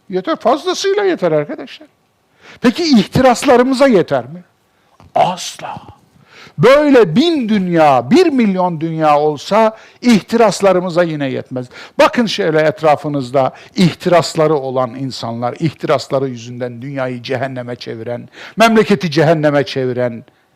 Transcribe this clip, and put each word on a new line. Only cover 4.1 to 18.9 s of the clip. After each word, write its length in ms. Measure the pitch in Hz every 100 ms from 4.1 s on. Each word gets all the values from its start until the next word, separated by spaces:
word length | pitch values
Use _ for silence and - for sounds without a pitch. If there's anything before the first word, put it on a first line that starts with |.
| 135 120
mi? 180 | 175 - _ _ _ _ _ - -
Asla. 680 | 165 180 - - - - - - _ _ _ - - -
Böyle 580 | 208 285 302 262 185 170
bin 340 | 339 311 214
dünya, 640 | 214 180 170 151 127 120
bir 160 | 294 359
milyon 540 | 262 214 185 180 160
dünya 380 | 165 160 156 147
olsa 580 | 151 143 - 208 220 220 - _
ihtiraslarımıza 1000 | 247 208 - 226 220 - 190 180 185 165
yine 280 | 170 151 139
yetmez. 360 | 123 - 127 123 - - -
Bakın 260 | 302 - 214
şöyle 340 | - 180 156
etrafınızda 960 | 156 - 156 143 151 143 123 139 254 - - -
ihtirasları 800 | 175 - 180 170 156 160 156 151
olan 400 | 135 131 127 131
insanlar, 600 | 135 - 117 117 120 -
ihtirasları 680 | 160 - 156 135 - 135 135
yüzünden 540 | 120 117 123 123 117
dünyayı 420 | 135 139 127 123
cehenneme 520 | 120 127 135 127 120 123
çeviren, 540 | 123 117 117 120 - - - -
memleketi 540 | 226 220 -